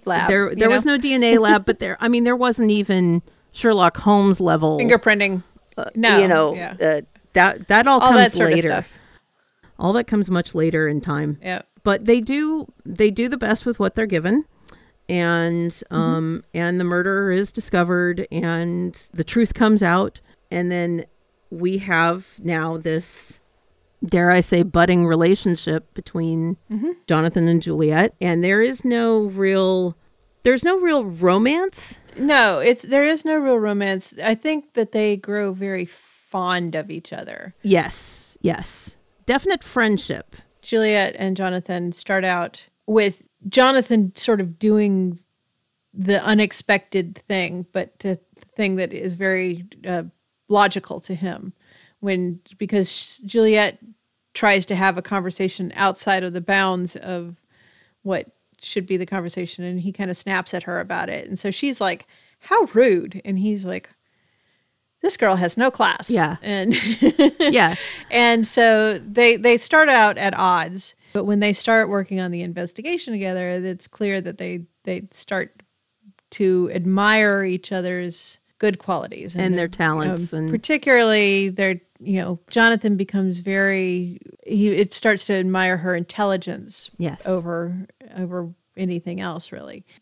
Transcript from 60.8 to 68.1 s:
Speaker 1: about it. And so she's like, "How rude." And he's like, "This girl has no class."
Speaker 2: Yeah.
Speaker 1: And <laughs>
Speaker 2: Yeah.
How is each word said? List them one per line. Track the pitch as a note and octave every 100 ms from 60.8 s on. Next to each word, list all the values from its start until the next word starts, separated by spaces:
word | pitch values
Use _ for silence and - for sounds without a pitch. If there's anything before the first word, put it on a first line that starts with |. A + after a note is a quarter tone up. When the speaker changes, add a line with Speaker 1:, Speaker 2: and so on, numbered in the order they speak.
Speaker 1:
about | F#3 F3+ E3+
it. | - -
And | F#3+
so | G3+
she's | F#3+ C#4+ B3+
like, | G3 F3 - _ _ _
"How | - G4+ F#4
rude." | G#3+ B3+ F3+ - F#3
And | - G3
he's | G3+ G#3
like, | F#3 F#3 - _ _ _ _ _ _ _ _ _ _ _
"This | F4 -
girl | A3 F#3+
has | F3 G3
no | B3+
class." | B3+ A3+ - -
Speaker 2:
Yeah. | A#3 D#3 E3+
Speaker 1:
And | G#3 G3+ F#3+
<laughs> | A3+ G#3+ A3+ D4+ D#4+ C#4 -
Speaker 2:
Yeah. | D4 B3 E3+ E3+ - - -